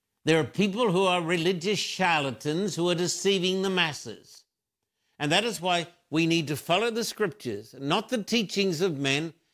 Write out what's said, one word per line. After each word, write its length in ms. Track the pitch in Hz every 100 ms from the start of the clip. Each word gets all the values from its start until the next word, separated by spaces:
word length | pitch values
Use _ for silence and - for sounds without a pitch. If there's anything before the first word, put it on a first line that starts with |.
| _ _ 147
There 140 | 160
are 40 |
people 480 | 139 - 202 196 233
who 140 | 175 190
are 160 | 180
religious 560 | 160 175 165 180 180 196
charlatans 1000 | - - 180 160 139 117 147 160 202 160
who 140 | 175
are 60 | 170
deceiving 680 | 175 - 196 196 185 190
the 80 | 196
masses. 760 | 185 165 135 120 95 - - _ _ _ _ _ _ _ -
And 120 | 147
that 120 | 180
is 180 | 233 165
why 260 | 180 175 165 _ -
we 160 | 156 165
need 220 | 165 143
to 80 | 147
follow 340 | - 180 233
the 140 | 226
scriptures, 720 | 214 - 202 - 123 101 113 131
not 300 | 139 190 220
the 140 | 247
teachings 580 | 190 233 190 202 196 156
of 160 | 190 139
men, 360 | 139 139 165 - _